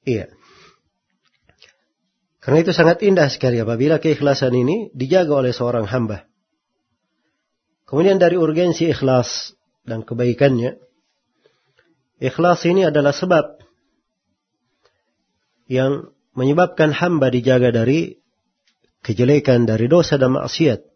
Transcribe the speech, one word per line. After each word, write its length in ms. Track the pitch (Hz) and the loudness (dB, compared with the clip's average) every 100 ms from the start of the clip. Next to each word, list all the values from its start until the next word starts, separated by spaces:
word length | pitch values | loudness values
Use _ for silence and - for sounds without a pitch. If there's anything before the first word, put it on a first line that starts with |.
Iya. 240 | - 113 90 _ _ _ - _ _ _ _ _ _ _ _ _ _ _ _ _ _ _ _ _ | -4 -6 -6 _ _ _ -20 _ _ _ _ _ _ _ _ _ _ _ _ _ _ _ _ _
Karena 240 | - 147 165 | 0 0 2
itu 80 | |
sangat 260 | 170 160 170 208 | 2 2 2 2
indah 240 | 190 143 | 2 0
sekali 320 | - 127 120 | 0 -2 -2
apabila 400 | 110 117 143 156 | -2 -2 0 0
keikhlasan 500 | 160 143 143 135 131 | 0 0 0 0 0
ini 380 | 123 127 202 220 | 0 0 -4 -8
dijaga 460 | 131 131 185 175 143 | -10 0 0 2 0
oleh 160 | 127 | -2
seorang 320 | 120 120 120 104 | -2 -4 -4 -4
hamba. 400 | 127 113 101 _ _ _ _ _ _ _ _ _ _ _ _ _ _ _ _ _ | -4 -4 -8 _ _ _ _ _ _ _ _ _ _ _ _ _ _ _ _ _
Kemudian 300 | 135 185 190 | 0 2 4
dari 160 | 175 | 2
urgensi 560 | 180 160 156 180 160 180 | 2 0 0 0 0 -2
ikhlas 640 | 135 131 127 120 - - _ _ _ - | 0 2 0 0 -8 -14 _ _ _ -12
dan 160 | 113 | -12
kebaikannya, 760 | 107 117 123 117 139 123 123 - _ _ _ _ _ _ _ _ _ _ _ _ _ _ | -10 -4 -2 2 2 2 -2 -8 _ _ _ _ _ _ _ _ _ _ _ _ _ _
ikhlas 440 | 135 - 175 175 170 | -6 0 0 2 0
ini 200 | 185 180 | 2 2
adalah 280 | 147 143 139 | 2 0 -2
sebab 440 | 180 170 - - _ _ _ _ _ _ _ _ _ _ _ _ _ _ _ _ _ _ _ _ _ | 0 0 0 -12 _ _ _ _ _ _ _ _ _ _ _ _ _ _ _ _ _ _ _ _ _
yang 440 | 127 131 139 - _ _ - | -2 -2 -4 -10 _ _ -4
menyebabkan 560 | 127 151 180 - 156 | 0 2 0 2 0
hamba 400 | 143 175 165 131 | 0 -2 0 0
dijaga 400 | 123 120 127 123 | 0 2 2 2
dari 480 | 117 113 151 165 - _ _ _ _ _ _ _ _ | 2 0 0 -2 -12 _ _ _ _ _ _ _ _
kejelekan, 640 | - 110 123 147 135 120 | -8 0 2 2 4 2
dari 240 | 117 110 117 | 2 0 2
dosa 320 | 170 160 143 | 2 2 0
dan 160 | 131 131 | 0 0
maksiat. 480 | - - 156 107 _ | -6 0 0 0 _